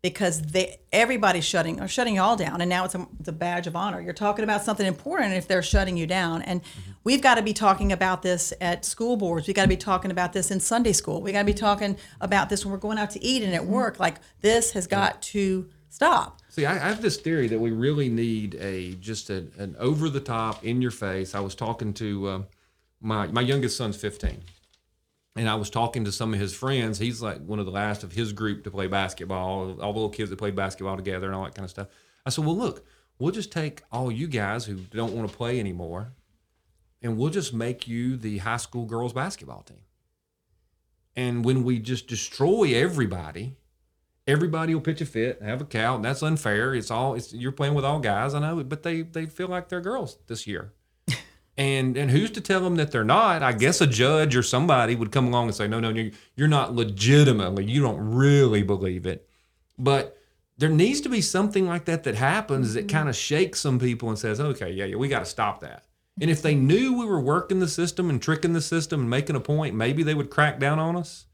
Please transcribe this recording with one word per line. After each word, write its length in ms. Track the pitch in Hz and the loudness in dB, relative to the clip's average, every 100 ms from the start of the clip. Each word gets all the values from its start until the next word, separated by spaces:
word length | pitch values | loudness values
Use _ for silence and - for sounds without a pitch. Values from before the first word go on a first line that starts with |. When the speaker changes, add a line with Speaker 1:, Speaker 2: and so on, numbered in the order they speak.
Speaker 1:
because 400 | 180 180 190 160 | -4 0 0 0
they, 340 | 151 180 185 - _ | -2 0 -2 -6 _
everybody's 520 | 208 233 254 202 175 | 2 2 4 2 2
shutting, 360 | 156 185 165 165 | 0 0 0 -4
or 80 | - | -4
shutting 280 | - 233 196 | -2 0 2
y'all 200 | 190 202 | 2 2
down. 240 | 156 175 | 0 -2
And 80 | 175 | 0
now 160 | 180 | 0
it's 100 | 185 | -2
a, 120 | 185 - - | -6 -10 -10
it's 100 | - | -10
a 40 | |
badge 340 | 160 175 175 175 | -6 -4 -4 -4
of 80 | |
honor. 260 | 170 202 180 | -4 -4 -4
You're 120 | 175 | -8
talking 320 | 165 208 208 | -2 0 0
about 180 | 220 208 | 0 0
something 240 | 208 208 196 | 0 0 0
important 480 | 185 277 349 220 | -2 -4 -2 0
if 140 | 185 - | -2 2
they're 140 | 185 | 0
shutting 340 | 160 202 190 175 | 4 2 2 -2
you 100 | 160 | 0
down. 360 | 185 170 165 | 0 0 -2
And 200 | - 180 | -2 -4
Speaker 2:
Mm-hmm. 280 | 175 - - - | -6 -16 -16 -6
Speaker 1:
we've 200 | 214 269 | 0 4
gotta 200 | 269 226 | 6 6
be 100 | 214 | 2
talking 380 | 208 214 190 196 | 2 4 4 2
about 300 | 180 190 185 | 2 0 0
this 300 | 185 180 - - | 0 -2 -2 -4
at 240 | 180 175 | -2 -2
school 320 | - - 226 240 | -4 -4 0 0
boards. 320 | 190 165 156 | 0 -2 0
We 60 | |
gotta 140 | 196 190 | 4 4
be 80 | 185 | 4
talking 340 | - 185 196 | 0 0 0
about 200 | 180 180 | -2 -2
this 180 | 196 185 | 0 -2
in 100 | 190 | 0
Sunday 320 | - 226 233 | 0 2 4
school. 300 | 185 - 160 | 2 0 -4
We 100 | 180 | -2
gotta 140 | 202 202 | 0 2
be 80 | |
talking 420 | 202 214 202 202 196 - - | 2 2 2 0 -4 -8 -8
about 300 | 185 196 190 | 0 2 2
this 140 | 202 | -2
when 60 | 196 | -4
we're 60 | 196 | -6
going 200 | 208 214 | -4 -4
out 120 | 208 | -4
to 120 | - | -4
eat 180 | 233 262 | -2 0
and 120 | 202 | 0
at 80 | 170 | -2
Speaker 3:
Mm-hmm. 100 | 175 | 0
Speaker 1:
work. 260 | 220 233 - | 0 0 0
Like, 180 | 170 156 - _ | -2 -2 -20 _
this 300 | 208 233 226 | 4 4 2
has 140 | 202 180 | -4 -2
got 360 | 196 196 - | 0 0 -2
to 460 | - 208 196 185 180 - _ | -6 0 0 0 -4 -16 _
stop. 520 | - 311 302 - - _ | 2 4 4 0 -10 _
Speaker 2:
See, 160 | - 143 | -2 0
I, 80 | |
I 140 | 180 156 | 0 0
have 120 | 214 | 0
this 140 | 220 - | 0 0
theory 320 | 160 165 117 | -2 0 2
that 100 | 110 | 2
we 120 | 117 | 0
really 360 | 113 131 147 135 | 2 2 2 0
need 440 | 113 117 110 104 82 | 2 0 0 -4 -6
a, 320 | 98 95 90 92 | -6 -6 -8 -10
just 280 | 98 107 - | -10 -10 -6
a, 160 | 95 78 76 | -8 -8 -10
an 160 | 98 - | -10 -2
over-the-top, 840 | 123 151 156 139 - 113 110 104 | 0 0 0 -2 -4 -2 -2 -4
in-your-face. 680 | 107 123 123 - 101 95 92 | -2 0 0 -2 -4 -4 -4
I 60 | 101 | -6
was 140 | 98 - | -6 -6
talking 360 | 113 113 107 | -6 -4 -6
to, 340 | 101 107 101 98 | -6 -6 -4 -4
uh, 140 | 95 98 _ _ _ _ _ | -6 -8 _ _ _ _ _
my, 260 | 110 110 90 | -4 -4 -2
my 120 | 117 | 0
youngest 360 | 123 139 123 - | 2 0 0 -2
son's 200 | 117 101 | -6 -4
fifteen. 460 | 107 - 87 - 90 _ _ _ _ _ _ _ _ 107 | -8 -4 -6 -6 -16 _ _ _ _ _ _ _ _ -4
And 120 | 113 | -2
I 40 | |
was 140 | 107 101 | -2 -2
talking 380 | 113 117 123 104 | -2 -2 -2 -4
to 60 | |
some 200 | - 110 | -4 -4
of 80 | 104 | -2
his 140 | 101 | -4
friends. 440 | - 131 135 113 98 | -4 -2 -2 -2 -4
He's, 220 | 117 113 | -4 -4
like, 240 | 113 67 | -8 -8
one 140 | 78 107 | -8 -6
of 80 | 95 | -4
the 40 | |
last 300 | 98 104 104 | -4 -4 -4
of 100 | 92 | -6
his 200 | 87 110 | -6 -6
group 320 | 101 107 101 | -4 -4 -4
to 60 | 101 | -8
play 160 | 98 95 | -6 -2
basketball, 600 | 98 95 - 90 95 92 95 | -2 -2 -6 -8 -4 -4 -4
all 80 | 95 | -6
the 200 | 92 104 | -6 -6
little 220 | 107 107 | -2 -4
kids 220 | 107 104 | -4 -8
that 80 | 92 | -4
played 180 | 104 95 | -4 -2
basketball 400 | 95 95 95 95 | -4 -6 -8 -6
together 300 | 95 92 95 | -6 -6 -6
and 80 | |
all 100 | 95 | -6
that 100 | 95 | -8
kind 100 | - | -10
of 60 | 92 | -12
stuff. 180 | - 95 _ _ _ | -12 -14 _ _ _
I 60 | 135 | -6
said, 160 | 123 156 | -2 0
"Well, 100 | 180 | 0
look, 300 | 240 - _ _ _ _ | -2 -6 _ _ _ _
we'll 140 | 147 | -4
just 200 | 220 - | -4 -6
take 300 | 170 156 - _ | -6 -6 -8 _
all 180 | 117 127 | -4 -4
you 180 | 113 160 | -4 -4
guys 360 | 123 101 113 | -2 -2 -4
who 120 | 107 95 | -6 -10
don't 360 | 92 107 113 | -8 -6 -4
wanna 160 | 110 107 | -4 -6
play 320 | - 117 123 | -6 -4 -4
anymore, 540 | 101 87 85 87 117 131 _ _ _ _ _ _ _ _ | -4 -6 -8 -10 -10 -16 _ _ _ _ _ _ _ _
and 160 | 120 110 | -6 -2
we'll 100 | 147 | -2
just 240 | 190 156 | -2 -4
make 340 | 117 117 123 120 | -4 -4 -6 -6
you 300 | 117 123 131 | -4 -4 -4
the 220 | 110 104 | -6 -6
high 180 | 101 120 | -4 -4
school 300 | - 123 117 | -6 -8 -6
girls 260 | 117 120 | -4 -4
basketball 480 | 123 165 - 69 53 | -4 -6 -8 -16 -18
team. 200 | - 50 _ _ _ _ _ _ _ _ _ _ _ _ _ | -20 -20 _ _ _ _ _ _ _ _ _ _ _ _ _
And 300 | - 123 120 | -4 -2 0
when 200 | 117 127 | 2 2
we 140 | 123 123 | 2 0
just 260 | 110 123 - | -2 -6 -6
destroy 640 | 113 - - 143 226 170 | -8 -8 0 2 4 4
everybody, 840 | 117 180 160 110 92 78 82 123 131 _ _ _ _ _ _ - | 4 2 2 0 -2 -8 -10 -12 -12 _ _ _ _ _ _ 0
everybody 480 | 147 170 160 160 | 2 2 0 0
will 60 | 160 | 0
pitch 180 | 160 151 | -2 -4
a 60 | 151 | -4
fit, 340 | 110 120 - | -2 -2 -4
have 180 | 104 127 | -6 -6
a 40 | |
cow, 320 | 147 117 113 123 | -4 0 0 0
and 80 | |
that's 180 | 110 135 | -2 -2
unfair. 520 | 156 156 117 104 123 | 0 0 2 2 2
It's 160 | 131 107 | -2 -2
all, 240 | 113 135 | -2 0
it's, 180 | 110 - | -2 -8
you're 200 | 120 123 | -8 -8
playing 220 | 139 143 | -2 0
with 100 | 143 | 0
all 160 | 135 151 | 0 0
guys, 340 | 113 101 131 | 0 0 0
I 60 | 147 | -2
know, 220 | 151 165 | -2 -4
but 180 | 131 151 | -6 -6
they, 200 | 170 165 | -4 -4
they 240 | 165 165 160 | -4 -8 -8
feel 220 | - 180 | -8 -6
like 200 | 180 180 | -6 -6
they're 120 | 180 | -8
girls 360 | 180 254 117 - _ | -4 -6 -6 -12 _
this 180 | 113 - | -10 -6
year." 260 | 95 104 _ _ _ - | -8 -10 _ _ _ -6
Speaker 1:
<laughs> 40 | 123 - _ _ - | -6 -8 _ _ -2
Speaker 2:
And, 380 | 139 135 127 127 | 0 2 0 0
and 140 | 143 | 2
who's 200 | 135 220 | 4 2
to 100 | 220 | -4
tell 180 | - 190 | 0 0
them 160 | 180 175 | 2 2
that 140 | 147 | 2
they're 100 | 120 | 0
not? 400 | 110 170 220 165 | 4 6 6 4
I 100 | 131 | 2
guess 260 | 113 131 175 | 4 4 6
a 60 | 156 | 4
judge 500 | 113 127 156 156 123 | 6 6 6 4 4
or 60 | |
somebody 520 | 110 127 170 135 113 | 2 2 4 4 4
would 160 | 120 110 | 0 0
come 160 | 139 123 | 2 4
along 180 | 120 117 | 4 2
and 80 | |
say, 120 | 104 104 | 0 -2
"No, 140 | 113 | 0
no, 80 | 113 | 0
you're, 220 | 113 110 - - | 0 -4 -8 -16
you're 140 | - 151 | 0 4
not 260 | 147 127 | 4 2
legitimately, 920 | 120 107 95 110 147 139 110 92 98 | 0 0 2 8 10 10 6 2 0
you 160 | 101 135 | 0 2
don't 180 | 131 90 110 | 2 0 0
really 480 | 120 139 143 127 104 | 4 6 8 8 6
believe 440 | 98 98 95 90 90 | 2 2 0 -2 -4
it." 200 | 85 _ _ _ _ _ - | -6 _ _ _ _ _ -2
But 400 | 131 135 - - _ _ _ - | 2 2 0 -12 _ _ _ 0
there 100 | 156 | 4
needs 320 | 156 202 285 | 6 4 2
to 80 | 269 | 0
be 140 | 247 | 0
something 440 | 170 185 202 202 185 | 0 0 2 2 0
like 200 | 175 156 | 0 -2
that 180 | 165 | -2
that 100 | 143 | -2
happens 600 | 110 135 196 214 135 120 | 0 2 2 0 0 0
that 60 | 113 101 | -2 0
Speaker 3:
Mm-hmm. 80 | 156 | 0
Speaker 2:
kinda 140 | 151 | 0
shakes 460 | 117 - 147 185 - | -2 0 2 2 0
some 180 | 147 127 | 0 2
people 320 | 123 120 117 | 2 0 -4
and 80 | 107 | -2
says, 200 | 113 107 | -2 -2
"Okay, 320 | 147 131 92 | -2 -2 -4
yeah, 140 | 95 | -4
yeah, 120 | 98 104 | -4 -2
we 120 | 135 | -2
gotta 160 | 123 | -2
stop 360 | - - 104 - | -4 -2 -2 -4
that." 240 | 71 - _ _ _ - | -12 -18 _ _ _ -2
And 80 | 160 | 0
if 140 | 156 | 2
they 120 | 156 | 2
knew 380 | 147 131 190 262 | 4 6 6 4
we 140 | 247 226 | 2 2
were 160 | 180 | 0
working 360 | 127 165 180 190 | 2 2 2 0
the 80 | 175 | 2
system 420 | 156 170 - 175 | 0 -2 0 0
and 100 | 131 | 0
tricking 320 | - 160 170 | 0 0 2
the 80 | 170 | 0
system 400 | 147 165 156 151 | 2 -2 0 0
and 80 | 120 | 2
making 260 | 127 147 | 0 0
a 60 | 135 | -2
point, 340 | - 151 151 | 0 0 0
maybe 280 | 107 117 151 | 0 0 2
they 100 | 156 | 0
would 160 | 151 139 | 0 -2
crack 300 | - 151 131 | 2 2 2
down 180 | 139 156 | 0 2
on 160 | 160 | 0
us. 300 | 175 160 - - | -2 -6 -14 -20